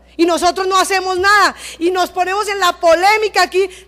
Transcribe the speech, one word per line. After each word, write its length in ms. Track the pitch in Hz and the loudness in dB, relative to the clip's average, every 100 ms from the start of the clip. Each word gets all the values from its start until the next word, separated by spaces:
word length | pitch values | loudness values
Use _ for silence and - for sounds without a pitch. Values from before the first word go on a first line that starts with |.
| _ - | _ -2
Y 80 | 339 | 0
nosotros 420 | 320 349 381 370 | 0 0 -2 0
no 80 | 381 | 0
hacemos 440 | 359 381 370 370 | 0 -2 -2 -2
nada. 360 | 392 415 349 - - - | 2 4 2 -2 -14 -4
Y 140 | 339 | -2
nos 180 | 370 349 | -2 -2
ponemos 380 | 370 359 392 415 | -2 -2 -2 -4
en 100 | 403 | -2
la 140 | 359 | -2
polémica 720 | 349 339 330 381 427 427 403 | 0 2 2 2 0 -2 -2
aquí 260 | 359 359 381 - | -2 0 -4 -6